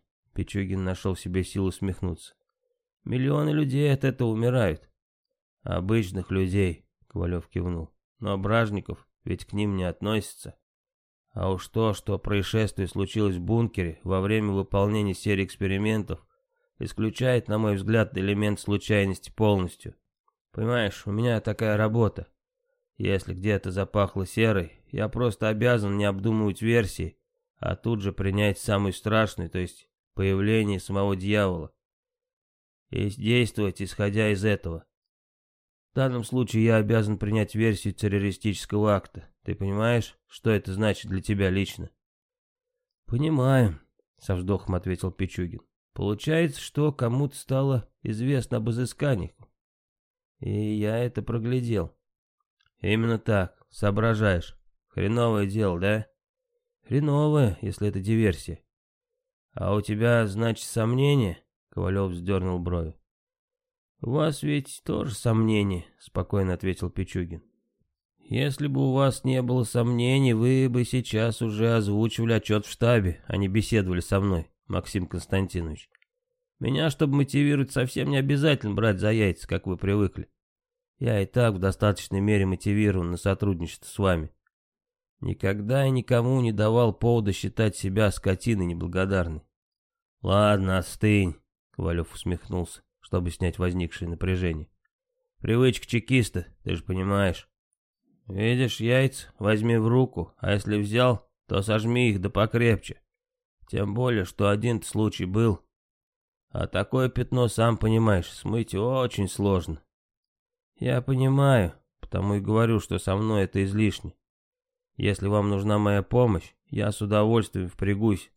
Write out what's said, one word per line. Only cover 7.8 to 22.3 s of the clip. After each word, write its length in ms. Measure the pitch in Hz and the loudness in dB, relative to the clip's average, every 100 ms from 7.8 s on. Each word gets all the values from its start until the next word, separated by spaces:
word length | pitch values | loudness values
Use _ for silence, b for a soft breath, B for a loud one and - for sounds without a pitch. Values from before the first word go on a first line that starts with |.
| 80 _ _ - | -8 _ _ -10
"Но 180 | 101 98 | -6 -4
Бражников 680 | 101 113 110 101 - - _ _ | 0 0 0 -2 -6 -14 _ _
ведь 200 | 87 85 | -8 -8
к 80 | - | -6
ним 240 | 98 104 95 | -4 -2 -2
не 80 | |
относится". 720 | 90 - 101 110 - - - - _ _ _ _ _ _ _ 90 | -4 -4 -4 -4 -4 -14 -20 -20 _ _ _ _ _ _ _ -6
А 140 | 92 | -4
уж 180 | 92 - | -4 -6
то, 240 | 113 110 | -2 -2
что 260 | 98 - 95 | -2 -4 -6
происшествие 720 | - 101 92 110 104 - 90 | -2 -2 0 0 -2 -2 -6
случилось 480 | 101 95 107 104 90 | -4 -4 0 0 0
в 60 | |
бункере 580 | 90 117 113 104 87 82 | 0 0 0 -2 -4 -6
во 180 | 92 95 | -2 0
время 300 | 98 110 104 | 2 0 0
выполнения 600 | 98 95 101 101 107 104 | -2 0 2 2 2 -2
серии 320 | 92 107 98 | -2 0 0
экспериментов, 840 | 95 - 98 98 107 110 95 87 _ _ _ _ _ - | 0 -2 -2 0 0 -2 -4 -10 _ _ _ _ _ -10
исключает, 680 | 127 - 107 - 127 123 107 | -10 -2 -4 0 2 2 0
на 120 | 107 | 0
мой 160 | 110 | 0
взгляд, 420 | 101 95 113 107 90 | 0 2 2 2 0
элемент 420 | 98 101 104 101 | 0 0 0 -2
случайности 720 | - 104 - 107 98 92 - | -2 -4 2 2 2 -2 -10
полностью. 640 | - 107 98 90 - - - _ _ _ _ _ | 0 2 4 0 -6 -18 -18 _ _ _ _ _
Понимаешь, 560 | - 113 123 104 - 104 | -6 -2 0 0 -4 -6
у 40 | |
меня 280 | 104 123 110 | -2 0 0
такая 340 | 110 104 110 104 | -2 -2 0 2
работа. 520 | 110 113 104 - - | 2 2 0 0 -16